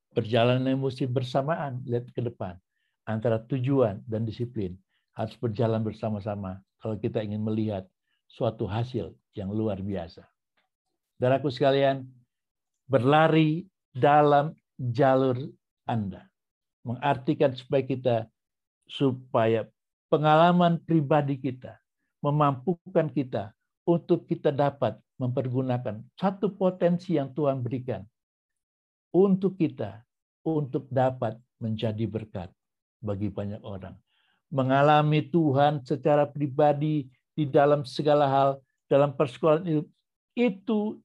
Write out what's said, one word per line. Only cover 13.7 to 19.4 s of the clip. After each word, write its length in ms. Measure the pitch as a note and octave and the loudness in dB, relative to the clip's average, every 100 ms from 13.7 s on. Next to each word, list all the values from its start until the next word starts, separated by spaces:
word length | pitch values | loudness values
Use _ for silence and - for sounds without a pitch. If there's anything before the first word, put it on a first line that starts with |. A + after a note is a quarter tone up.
| _ _ | _ _
dalam 640 | B2+ C#3+ D3 D3 C#3+ D3+ - _ - | 0 4 6 6 4 2 -6 _ -8
jalur 560 | B2+ A#2 C3+ C3 C3 B2+ D3+ - _ _ - | -4 2 4 4 2 -2 -6 -14 _ _ -6
Anda. 400 | A2+ G2 F2 - _ _ _ _ _ | -4 -4 -8 -16 _ _ _ _ _
Mengartikan 720 | A#2+ B2+ C#3+ B2+ - D3+ C#3+ | -12 -4 -2 -2 -2 0 0
supaya 300 | B2+ - C#3 C3 | 0 -2 -2 -2
kita, 300 | C3 B2+ A#2 A2 _ _ _ _ _ _ | -2 0 0 -2 _ _ _ _ _ _
supaya 800 | - C#3 B2+ - B2 | -2 0 0 -2 0